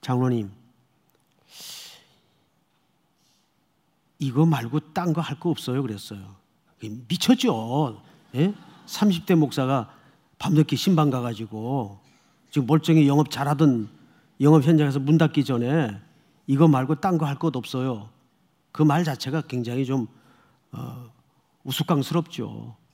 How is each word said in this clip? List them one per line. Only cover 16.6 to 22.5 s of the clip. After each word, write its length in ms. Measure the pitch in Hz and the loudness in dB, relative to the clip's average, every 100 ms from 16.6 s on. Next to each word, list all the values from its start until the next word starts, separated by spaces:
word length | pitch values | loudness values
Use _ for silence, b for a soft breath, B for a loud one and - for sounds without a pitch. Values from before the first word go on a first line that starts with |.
| 165 | 6
말고 280 | 139 131 151 | 4 0 -2
딴 220 | 196 175 | -2 0
거 80 | 147 | -2
할 140 | 139 | -2
것 160 | 165 127 | -4 -6
없어요." 540 | 117 131 131 113 107 _ _ _ _ _ _ | -8 -6 -6 -6 -12 _ _ _ _ _ _
그 120 | - | 0
말 220 | 156 147 170 | 2 2 -2
자체가 380 | 131 135 151 | -4 -6 -6
굉장히 420 | 143 123 120 123 131 | -6 -6 -6 -4 -2
좀, 220 | 135 110 b b b b b _ | -4 -4 b b b b b _
어, 360 | - 123 120 120 _ _ _ _ _ | -16 -14 -14 -20 _ _ _ _ _
우스꽝스럽죠. 1120 | - 135 151 156 131 175 165 - 107 | -10 -6 -2 0 0 -4 -4 -10 -12